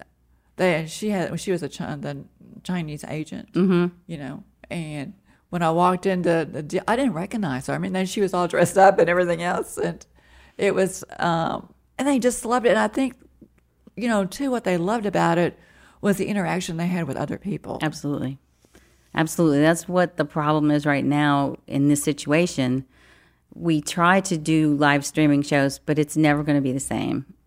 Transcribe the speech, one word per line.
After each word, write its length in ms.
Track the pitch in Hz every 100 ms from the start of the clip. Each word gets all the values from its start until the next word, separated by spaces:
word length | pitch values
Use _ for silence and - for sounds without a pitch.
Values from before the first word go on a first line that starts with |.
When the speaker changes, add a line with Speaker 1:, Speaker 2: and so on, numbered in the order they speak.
| - _ _ _ _ -
Speaker 1:
they, 280 | 185 160 160
she 220 | - 214
had, 280 | 196 165 175
she 120 | -
was 120 | 180
a 60 | 143
Chi-, 260 | - - 147
the 280 | 143 139 - _ - -
Chinese 400 | - 180 156 147 -
agent, 460 | 156 156 - -
Speaker 2:
Mm-hmm. 340 | - 185 175 175 175 -
Speaker 1:
you 100 | 143
know, 260 | 147 147 - _ -
and 440 | 170 156 151 - - _ _ _
when 120 | 175
I 100 | 165
walked 340 | 165 180 185 196
into 420 | 180 175 165 151
the, 340 | 139 151 185 -
I 80 | 226
didn't 180 | 277
recognize 540 | 160 196 233 170 127 -
her. 60 |
I 40 | 143
mean, 160 | 190
then 120 | 185 185
she 160 | 220
was 120 | 190
all 140 | 180 175
dressed 300 | - 175 196
up 200 | 190 190
and 100 | 165
everything 340 | 180 175 165
else. 340 | 175 185 - -
And 280 | 170 165 - _ _ - - -
it 160 | 202
was, 300 | 190 185 - - -
um, 520 | 170 165 165 - - _ _ -
and 80 | 269
they 100 | 269
just 240 | 240 240
loved 220 | 226 247 220
it. 40 |
And 100 | 214
I 80 | 214
think, 280 | 240 262 - - _ - _ _ _ _ -
you 120 | 240
know, 180 | 214 185
too, 240 | - 277
what 140 | 240
they 140 | 196 180
loved 280 | 175 233 202
about 320 | 185 170 170
it 220 | 170 - _ - - _
was 160 | 202 190
the 80 | -
interaction 520 | 202 170 175 185 165
they 100 | 175
had 200 | 180 147
with 100 | -
other 200 | 143 -
people. 400 | 196 151 - 131
Speaker 2:
Absolutely. 580 | 156 147 143 143 127 139 _ _ _ - _ _ _
Absolutely. 480 | - 156 - 165 143
That's 260 | 156 165 -
what 300 | 180 175 -
the 80 | 147
problem 460 | 160 147 156 147
is 160 | 147 147
right 180 | 139 131
now 500 | 147 147 143 139 - -
in 200 | 139 143
this 160 | 143
situation. 840 | 151 147 143 156 175 - 127 131 131 _ _ _ _ _ _
We 260 | - 170 151
try 420 | 151 180 170 190
to 140 | 190 165
do 380 | 151 160 156 143
live 300 | 147 143 139
streaming 380 | 156 151 143
shows, 340 | 143 143 139 -
but 220 | - 151
it's 180 | 147 151
never 240 | 151 147
gonna 200 | 151 143
be 100 | 135
the 80 | 135
same. 480 | - 110 117 113 - -